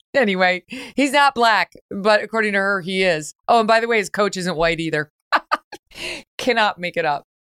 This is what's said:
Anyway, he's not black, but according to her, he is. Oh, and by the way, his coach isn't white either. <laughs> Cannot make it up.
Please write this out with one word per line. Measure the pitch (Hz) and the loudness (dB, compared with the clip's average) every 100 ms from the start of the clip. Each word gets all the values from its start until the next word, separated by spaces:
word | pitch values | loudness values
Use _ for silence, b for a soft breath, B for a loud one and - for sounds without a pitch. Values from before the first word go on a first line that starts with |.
| _ | _
Anyway, | 277 214 185 185 180 - 254 B - | 0 0 2 0 0 -8 -16 B -2
he's | 285 | 2
not | 285 277 | 4 2
black, | 233 233 185 175 - _ | 4 2 2 -2 -8 _
but | 196 202 208 | -4 2 2
according | - 226 214 | 2 -2 0
to | 202 | 0
her, | 196 196 | -2 -2
he | 170 190 | -2 0
is. | 190 156 151 - - | 0 0 -6 -8 2
Oh, | 233 | 2
and | 220 | 4
by | 226 | 2
the | 233 | 2
way, | 226 | -2
his | 185 | -2
coach | - 202 190 | -2 -2 -2
isn't | 180 156 | -6 0
white | 165 165 | 0 0
either. | 160 151 151 _ _ | -2 -4 -6 _ _
<laughs> | 302 - - _ - _ - - - - - | -4 -2 -6 _ -20 _ -16 -12 -14 -16 -6
Cannot | 254 226 208 - | -2 0 0 -2
make | 175 170 | -6 -4
it | 160 | -2
up. | 143 - _ | -4 -8 _